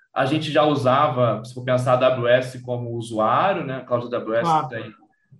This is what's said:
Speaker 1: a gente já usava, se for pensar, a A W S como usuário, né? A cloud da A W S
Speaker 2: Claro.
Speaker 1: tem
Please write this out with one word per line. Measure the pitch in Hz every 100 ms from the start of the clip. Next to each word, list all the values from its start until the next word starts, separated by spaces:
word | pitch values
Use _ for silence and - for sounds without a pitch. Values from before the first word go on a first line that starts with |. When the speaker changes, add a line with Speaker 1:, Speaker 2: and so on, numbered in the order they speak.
| _
Speaker 1:
a | - 135
gente | 156 156
já | 147
usava, | 151 139 123 135 151 123 120 104 -
se |
for | -
pensar, | 127 127 127
a | 127
A | 127
W | 127 120
S | 123 - 127
como | 127 120 120 117
usuário, | 113 110 107 131 185 185
né? | 139 131
A |
cloud | 123 120 120
da | 117
A |
W | 107 117
S |
Speaker 2:
Claro. | 165 151 139
Speaker 1:
tem | 113 110 - _ _ _ _